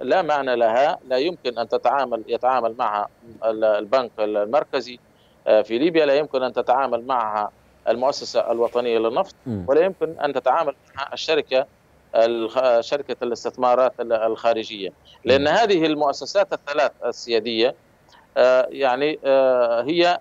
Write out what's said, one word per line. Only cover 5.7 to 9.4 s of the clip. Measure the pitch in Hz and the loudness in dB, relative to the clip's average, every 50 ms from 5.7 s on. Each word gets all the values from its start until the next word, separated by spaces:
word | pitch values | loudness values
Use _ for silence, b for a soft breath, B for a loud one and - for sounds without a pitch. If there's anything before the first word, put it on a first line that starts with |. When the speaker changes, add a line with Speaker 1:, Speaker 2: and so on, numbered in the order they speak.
| 113 | 0
Speaker 1:
ليبيا، | 120 151 180 160 165 151 | 0 0 2 2 2 2
لا | 143 135 | 4 2
يمكن | 147 151 - - 131 131 | 2 0 0 -2 -2 -2
أن | 123 113 | -2 -2
تتعامل | 123 117 120 123 135 139 127 120 117 117 | -4 0 0 2 2 2 0 -2 -4 -4
معها | 131 135 123 110 107 104 107 104 101 _ _ _ _ _ _ - | -2 -2 -2 -2 -2 -2 -2 -4 -4 _ _ _ _ _ _ -2
المؤسسة | - 113 120 127 139 160 - 120 - - 117 - - | -2 0 2 0 -2 -2 -2 -6 -4 -2 -2 0 0
الوطنية | 117 117 117 113 - 123 123 120 113 | 0 0 0 0 0 -2 -2 0 0
للنفط، | 113 110 117 123 165 190 - - _ | 0 0 0 0 -2 -4 -4 -6 _